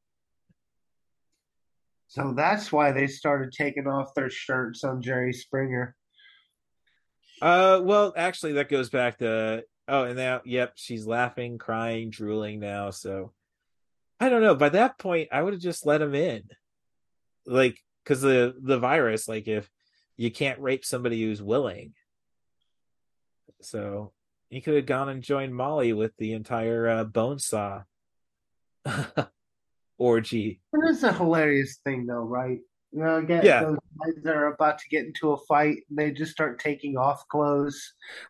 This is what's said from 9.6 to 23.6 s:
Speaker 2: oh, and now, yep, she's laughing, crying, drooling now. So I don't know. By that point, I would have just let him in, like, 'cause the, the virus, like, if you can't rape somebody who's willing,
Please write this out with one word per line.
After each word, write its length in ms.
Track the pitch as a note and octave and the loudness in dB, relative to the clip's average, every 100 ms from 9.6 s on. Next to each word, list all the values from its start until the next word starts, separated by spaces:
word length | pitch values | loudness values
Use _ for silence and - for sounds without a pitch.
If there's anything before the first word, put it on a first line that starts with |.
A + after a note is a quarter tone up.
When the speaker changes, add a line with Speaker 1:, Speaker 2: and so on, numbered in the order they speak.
| - _ - | -8 _ -2
Speaker 2:
oh, 160 | C#3 | 0
and 120 | B2 B2 | 0 -2
now, 240 | B2+ B2+ | -2 -4
yep, 300 | B2+ B2 B2 - | -2 -2 -2 -6
she's 300 | - A2+ G#2+ | -12 -8 -4
laughing, 500 | A#2 B2 B2+ A#2+ A#2 | -2 -2 -4 -10 -8
crying, 520 | - A2+ A#2 A2+ A2+ | -6 -4 -2 -4 -8
drooling 500 | A2 G#2+ G#2+ G#2+ G#2+ | -8 -4 -4 -4 -8
now. 300 | G#2 G2+ G2+ | -8 -6 -8
So 420 | F#2+ G2 F#2+ F#2 _ _ _ _ _ _ _ _ _ | -8 -10 -8 -10 _ _ _ _ _ _ _ _ _
I 80 | B3+ | 2
don't 140 | A#3 | 4
know. 120 | A3 | 6
By 140 | C#3 D3 | 6 4
that 260 | F3+ B3 - | 4 2 0
point, 340 | F#3+ E3+ D3+ | -2 -2 0
I 100 | C3+ | -2
would 120 | F#3 | -2
have 80 | F#3+ | -4
just 220 | F3+ D#3+ D3 | -6 -2 0
let 140 | D3+ | 2
him 140 | D3 | 2
in, 300 | C#3 E3+ A2+ - - _ _ _ _ _ _ _ _ - | 0 -2 -4 -12 -20 _ _ _ _ _ _ _ _ 0
like, 340 | B2+ B2+ - _ _ | 4 4 0 _ _
'cause 160 | - B2+ | -2 2
the, 340 | C3+ B2+ B2 B2+ | 4 6 4 0
the 160 | C3 B2+ | 0 2
virus, 480 | B2 D#3 A#2+ A2 - | 4 2 2 0 -4
like, 220 | A2 A2 | -8 -2
if 200 | G#2+ - _ _ _ _ - | -4 -4 _ _ _ _ -6
you 140 | A#2 | -6
can't 300 | - C#3 B2 | -2 -4 -2
rape 240 | C3+ C3 | -4 -4
somebody 360 | - B2+ B2 A2+ | -4 -4 -2 -2
who's 220 | A2 G#2 | -2 -4
willing, 520 | G2+ B2+ A#2+ F2 D2 _ _ _ _ _ _ _ _ _ _ _ _ _ _ _ _ _ | -2 -2 -2 -8 -16 _ _ _ _ _ _ _ _ _ _ _ _ _ _ _ _ _